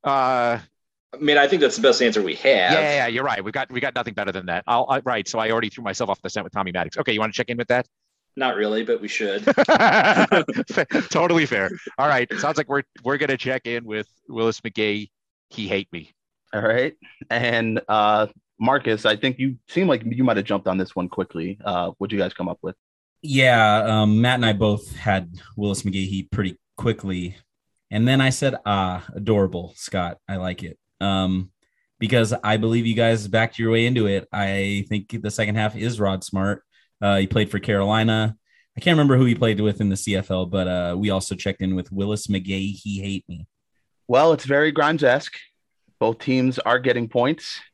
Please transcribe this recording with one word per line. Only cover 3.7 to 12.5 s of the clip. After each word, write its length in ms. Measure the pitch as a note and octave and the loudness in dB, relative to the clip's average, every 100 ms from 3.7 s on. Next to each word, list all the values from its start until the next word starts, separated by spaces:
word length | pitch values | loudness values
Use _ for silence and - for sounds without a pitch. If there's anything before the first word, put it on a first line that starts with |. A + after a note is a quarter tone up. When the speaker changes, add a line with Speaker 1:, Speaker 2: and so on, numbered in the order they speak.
Speaker 1:
we 100 | B2 | -6
got 140 | C3 | -4
nothing 180 | B2 A#2 | -4 -6
better 200 | G#2 G2 | -6 -6
than 120 | F#2+ F2+ | -6 -4
that. 180 | E2+ - | -6 0
I'll, 200 | A#2+ C3 | 0 2
I, 80 | C3+ | -2
right, 220 | C3 A2+ G2 | 0 -4 -2
so 120 | A2+ | -2
I 120 | A2 | 0
already 200 | A2+ A2 | 0 -2
threw 140 | - | -6
myself 260 | A2 G2 A2 | -8 -4 -4
off 100 | G2 | -4
the 80 | F#2 | -4
scent 140 | G#2+ | -8
with 80 | F2+ | -6
Tommy 200 | G#2 F#2 | -6 -4
Maddox. 260 | F2 E2 - | -4 -4 -2
Okay, 140 | - | -2
you 80 | G#2+ | 0
wanna 120 | A2 | -2
check 160 | G#2 A#2+ | -2 -4
in 80 | A#2+ | -4
with 120 | A#2 | 0
that? 180 | B2 - _ _ _ _ - | 0 0 _ _ _ _ -4
Speaker 2:
Not 200 | C3 G2+ | -2 0
really, 260 | G#2+ A2 | -2 -2
but 180 | A2+ A2+ | -2 -4
we 60 | G#2 | -4
should. 360 | - G#2+ G2 | -4 -4 0
Speaker 1:
<laughs> 100 | G#2+ | 0
Fa-, 1300 | - - D4 A3 G3 - - A3 F#3 - - - - - D4+ - | 2 4 4 6 4 4 4 4 2 0 -6 -2 -2 0 -2 0
totally 360 | D#3 F3 E3 D3 | 0 2 2 2
fair. 240 | A2 F#2+ F3+ - - | 0 -2 -4 -12 -2
All 120 | C#3+ | 0
right, 200 | C3 B2 A2+ | 2 0 -2
sounds 200 | C#3+ | -2